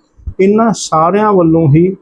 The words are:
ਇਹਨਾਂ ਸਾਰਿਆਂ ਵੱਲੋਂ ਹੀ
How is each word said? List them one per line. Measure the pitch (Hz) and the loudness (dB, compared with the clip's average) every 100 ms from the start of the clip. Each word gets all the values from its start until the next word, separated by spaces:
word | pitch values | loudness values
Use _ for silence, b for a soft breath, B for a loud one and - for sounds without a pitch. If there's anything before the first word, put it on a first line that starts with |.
| _ _ - - | _ _ -10 -2
ਇਹਨਾਂ | 190 214 226 180 | 0 2 0 -2
ਸਾਰਿਆਂ | - 160 165 196 214 | -4 -2 0 0 0
ਵੱਲੋਂ | 196 165 160 160 | 0 2 2 2
ਹੀ | 151 185 190 | 2 0 -4